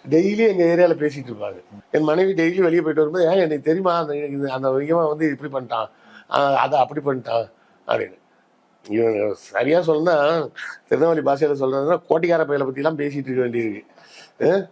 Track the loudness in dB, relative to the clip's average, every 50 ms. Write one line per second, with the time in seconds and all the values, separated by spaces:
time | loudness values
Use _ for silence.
0 | -4 2 2 2 2 2 2 2 2 2 4 4 2 4 4 4 4 4 4 2
1 | 0 -4 -4 -6 -10 -12 -10 -10 -8 -10 -10 -12 -18 _ -20 -20 -12 _ -2 0
2 | 0 2 2 2 2 0 2 0 0 0 2 2 2 2 2 2 0 0 0 0
3 | 0 0 2 2 2 2 4 2 2 0 0 -2 0 0 0 2 2 0 0 0
4 | -2 -2 -4 -6 -6 -6 -6 -6 -4 -4 -4 -2 -2 0 0 0 0 0 0 0
5 | 2 0 0 0 -2 -2 -2 -4 -8 -8 -8 -8 -6 -4 -6 -6 -6 -6 -10 _
6 | _ -20 -20 -20 -10 _ -2 0 2 2 2 2 2 2 2 0 0 0 -2 -4
7 | -4 -2 -4 -4 -4 -4 -4 -4 -4 -4 _ _ _ _ _ _ _ -4 -4 -4
8 | -4 -6 -10 -20 _ _ _ _ _ _ _ _ _ _ _ _ _ -4 -2 0
9 | 0 2 0 0 -2 -2 -4 -6 -12 -6 -4 -2 0 2 2 2 2 2 0 2
10 | 2 2 2 2 2 2 0 0 -2 -6 -10 -14 -14 -14 -16 -18 _ _ 0 2
11 | 4 2 2 2 2 0 0 2 2 0 0 0 0 -2 0 0 0 0 0 -2
12 | 0 0 0 0 2 2 2 2 2 0 0 -2 -2 -4 -4 -2 -2 -2 -2 -2
13 | -4 -6 -6 -6 -6 -4 -2 -2 -2 -2 -2 -4 -4 -4 -6 -8 -14 _ _ -20
14 | -20 -20 -20 -20 -20 -20 _ _ 0 2 2 0 -2 -4